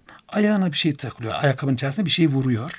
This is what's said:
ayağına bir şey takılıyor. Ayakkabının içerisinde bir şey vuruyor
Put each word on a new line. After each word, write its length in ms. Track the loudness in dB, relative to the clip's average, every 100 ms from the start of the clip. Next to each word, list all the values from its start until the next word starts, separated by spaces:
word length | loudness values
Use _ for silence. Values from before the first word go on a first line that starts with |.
| -14 -20 -6
ayağına 440 | 0 2 2 2
bir 40 | 0
şey 180 | 0
takılıyor. 400 | -2 -6 -8 -6
Ayakkabının 400 | 0 0 0 -2
içerisinde 320 | -2 -2 -2 0
bir 40 |
şey 180 | 2 2
vuruyor 440 | 2 0 0 -4